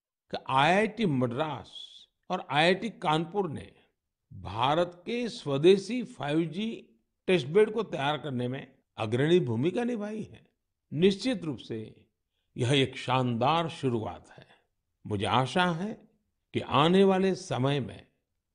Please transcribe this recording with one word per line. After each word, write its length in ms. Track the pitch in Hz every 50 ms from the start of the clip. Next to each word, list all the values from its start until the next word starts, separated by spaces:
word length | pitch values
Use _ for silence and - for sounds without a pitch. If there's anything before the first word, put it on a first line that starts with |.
| _ _ _ _ _ _
कि 60 | - - - -
आईआईटी 560 | 127 135 139 156 180 196 220 226 214 - 226
मद्रास 680 | 185 143 127 127 123 113 123 156 156 143 117 95 - - - - - - - - _ _ _ _ -
और 160 | 180 185 - -
आईआईटी 380 | 131 143 156 175 190 190 196 226 -
कानपुर 560 | - - 165 156 156 165 165 170 208 196 170
ने 200 | 135 - 98 - - _ _ _ _ _ _ _ _ _ _ - -
भारत 720 | 104 90 87 90 110 120 135 151 165 175 175 175 - -
के 220 | - 226 240 247 226
स्वदेशी 720 | - - - 147 139 139 147 175 196 196 196 - 226 254 226
फ़ाइव 400 | - - - - 143 147 160 175
जी 200 | 165 147 185 214 226 233 - - _ _ _ _ _ _ _ _ -
टेस्ट 180 | 185 175 135
बेड 260 | 131 160 202 214 220 214
को 100 | 233 208
तैयार 320 | 151 165 156 135 143 151 147
करने 300 | - 147 131 120 123 123
में 180 | 127 139 - - _ _ _ _ _ -
अग्रणी 400 | 110 110 107 123 139 156 175 180
भूमिका 440 | 156 127 113 110 131 175 180 233 240
निभाई 380 | 233 247 214 208 208 220 214 202
है। 180 | - - - _ _ _ _ _ _ _ _ _ - -
निश्चित 520 | 139 175 202 196 196 - 262 254 190 170
रूप 140 | 156 135 113
से 200 | - - 120 110 107 - - _ _ _ _ _ _ _ _ _ _ _ -
यह 160 | - 127 117 147
एक 240 | 139 131 127 -
शानदार 720 | - - - 123 131 127 123 120 113 120 135 156 165 170 -
शुरुआत 580 | - - - 131 117 113 104 98 87 - - -
है। 160 | - - - _ _ _ _ _ _ _ _ _ _ _ -
मुझे 200 | 95 107 101 101
आशा 380 | 98 98 120 135 131 - 190 180 180 170
है 200 | 160 185 214 - - - _ _ _ _ _ _ _ _ _ -
कि 60 | 113
आने 420 | - - - 127 147 165 185 196 196
वाले 300 | 196 190 185 190 190 185
समय 460 | - - - 139 120 127 135 143 143
में 260 | 120 - - - - _ _ _ _ _ _ _ _ _ _